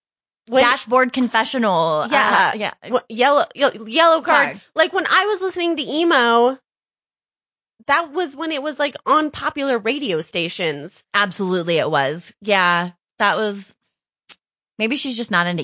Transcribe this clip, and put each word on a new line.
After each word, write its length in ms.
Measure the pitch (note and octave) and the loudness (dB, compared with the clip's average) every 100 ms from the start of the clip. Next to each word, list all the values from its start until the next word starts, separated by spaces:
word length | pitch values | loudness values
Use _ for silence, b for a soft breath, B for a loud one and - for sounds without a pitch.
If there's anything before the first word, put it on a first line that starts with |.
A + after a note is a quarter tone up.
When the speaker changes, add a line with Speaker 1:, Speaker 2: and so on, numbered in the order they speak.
| _ _ _ _ - | _ _ _ _ -2
Speaker 1:
when 140 | C4 | 2
Speaker 2:
Dashboard 500 | A#3+ B3 - B3+ B3+ | 4 2 2 2 2
Confessional. 920 | C4 B3 A3+ A3+ C4 A3 F3+ E3 D3+ D3+ | 0 0 0 0 0 0 2 2 0 0
Speaker 1:
Yeah. 420 | C#4 - - F3 | 0 2 2 2
Speaker 2:
Uh, 40 | G#3+ | 0
yeah. 160 | G3+ - - | -6 -8 -4
Speaker 1:
Wh-, 160 | B3 - | -4 -4
yellow, 360 | A3+ B3+ C#4+ - | 0 2 2 0
ye-, 420 | - C4+ G#3+ A3 B3+ | 0 -2 -2 -4 2
Yellowcard. 260 | E4 D#4+ | 4 4
Speaker 2:
Card. 360 | D#4+ D4 C#4 G3+ - | 2 2 2 -4 -10
Speaker 1:
Like, 180 | D4+ F4 | -2 0
when 140 | F4+ D#4+ | 0 0
I 200 | E4+ G4+ | 0 0
was 140 | F#4+ | -2
listening 360 | F#4 F4 E4+ D#4+ | -4 -2 -2 -2
to 60 | |
emo, 760 | C4 D4 E4+ D4 A#3 A#3 B3 C4+ _ _ _ _ _ _ _ _ _ _ _ _ A3+ | -4 -2 2 4 4 4 4 0 _ _ _ _ _ _ _ _ _ _ _ _ 0
that 260 | C#4+ E4 | 0 0
was 220 | C#4+ E4+ | -4 -4
when 160 | C4 D#4+ | -4 -6
it 80 | D4+ | -4
was, 160 | D4 C#4+ | -6 -4
like, 180 | C#4+ - - | -4 -4 0
on 240 | D4+ D4+ | 2 2
popular 480 | - D4+ D4 C#4 A#3+ | -4 -6 -4 -2 0
radio 420 | G#3+ C#4 C4 D#3+ | -2 -4 -2 -4
stations. 840 | D#3+ - E3 - E3 C#3+ D3 - _ | -4 -4 -4 -2 -4 -4 -8 -16 _
Speaker 2:
Absolutely 640 | G3+ G3+ F3 F#3 F#3 E3+ E3 | -2 -2 -2 -2 -2 0 0
it 100 | B2+ | 2
was. 420 | D3+ C3+ D#3+ - _ | 0 0 -4 -12 _
Yeah. 500 | G#3 G3 F3 F3 F3+ - _ _ | -2 2 2 2 -2 -10 _ _
That 160 | G#3 F3 | 0 0
was, 360 | G#3+ G3+ F#3+ _ _ _ _ _ _ - _ _ _ - | -2 -6 -14 _ _ _ _ _ _ -20 _ _ _ -6
maybe 180 | A3 C#4+ | -4 -4
she's 200 | C#4 A#3 | -6 -8
just 140 | A#3 | -2
not 160 | F3+ F3 | 0 0
into 160 | E3+ | -2